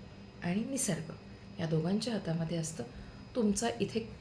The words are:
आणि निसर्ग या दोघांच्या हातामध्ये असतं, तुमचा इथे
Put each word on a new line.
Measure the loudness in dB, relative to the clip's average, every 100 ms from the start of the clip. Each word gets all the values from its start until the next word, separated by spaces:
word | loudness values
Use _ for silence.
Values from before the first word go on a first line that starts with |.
| -14 -14 -14 -4
आणि | 0 0
निसर्ग | 2 2 2 2 -2 -10 -12 -14 -10 -2
या | 2
दोघांच्या | 4 4 2 2
हातामध्ये | 0 0 0 2 0
असतं, | -2 -4 -8 -10 -12 -12 -4 4
तुमचा | 4 6 2 2
इथे | 0 0 -4 -4